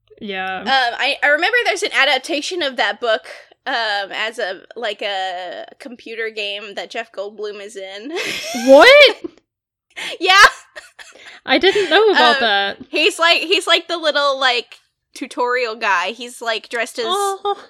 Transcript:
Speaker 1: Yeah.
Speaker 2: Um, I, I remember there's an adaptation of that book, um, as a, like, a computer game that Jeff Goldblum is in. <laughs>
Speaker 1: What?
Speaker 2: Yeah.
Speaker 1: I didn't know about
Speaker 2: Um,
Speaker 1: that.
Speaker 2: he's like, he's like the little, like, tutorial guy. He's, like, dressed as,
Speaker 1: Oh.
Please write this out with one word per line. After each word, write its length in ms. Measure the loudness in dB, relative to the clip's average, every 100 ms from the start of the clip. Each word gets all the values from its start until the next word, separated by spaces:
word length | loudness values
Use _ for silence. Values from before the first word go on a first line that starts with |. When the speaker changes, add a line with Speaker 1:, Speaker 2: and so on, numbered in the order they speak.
| _ -16
Speaker 1:
Yeah. 400 | -10 -8 -6 -6
Speaker 2:
Um, 60 | -2
I, 480 | 0 0 -2 -4 0
I 40 | 0
remember 280 | 2 0 0
there's 180 | 0 -2
an 100 | -2
adaptation 720 | 0 0 0 -2 -6 -6 -6
of 140 | -6 -2
that 240 | -4 -2
book, 260 | -2 -2 -4 -20 -20 _ -6
um, 460 | -4 -2 -4 -6
as 260 | -6 -6 -6
a, 240 | -6 -8 -14 -10
like, 260 | -8 -6
a 640 | -6 -4 -6 -6 -10 -12 -14 -18
computer 500 | -18 -18 -14 -10 -8
game 440 | -6 -8 -8 -12
that 160 | -12 -10
Jeff 200 | -10 -10
Goldblum 500 | -10 -12 -10 -10 -10
is 160 | -14 -14
in. 360 | -14 -14 -10 -8 -8 -8
<laughs> 260 | -10 -2 6
Speaker 1:
What? 560 | 8 10 10 8 4 -10 -16 _ _ _ _ _ -16 -12 -4
Speaker 2:
Yeah. 240 | 4 6 6 4 -16 -20 -20 -20 -20 -20 -20 -12
Speaker 1:
I 140 | 0 2
didn't 320 | 2 2 2
know 200 | 4 4
about 260 | 4 4 4
Speaker 2:
Um, 40 |
Speaker 1:
that. 380 | 2 0 -2 -6 -6
Speaker 2:
he's 280 | 0 0 2
like, 220 | 2 2
he's 260 | 0 0 2
like 220 | 0 0
the 100 | -4
little, 400 | -2 0 0 0
like, 380 | 0 0 -4 -14 _ _ _
tutorial 600 | -14 -10 -4 -2 -2 -4
guy. 380 | -4 -2 0 -2
He's, 280 | -6 -12 -10
like, 280 | -6 -6 -4
dressed 300 | -6 -6 -6
as, 80 | -4
Speaker 1:
Oh. 580 | -2 -2 -4 -4 -6